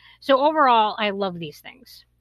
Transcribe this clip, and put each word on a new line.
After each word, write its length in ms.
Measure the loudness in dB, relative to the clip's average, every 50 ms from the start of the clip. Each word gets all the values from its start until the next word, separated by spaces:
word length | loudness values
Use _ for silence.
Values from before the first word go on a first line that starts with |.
| _ -20 _ _
So 260 | -2 0 0 2 2
overall, 520 | 2 2 2 4 4 4 4 2 0 -2 -4
I 120 | -4 -6
love 280 | -4 -4 -6 -6 -8 -8
these 220 | -12 -14 -14 -18
things. 440 | -20 -20 -20 _ _ -20 -20 -20 _ _ _ _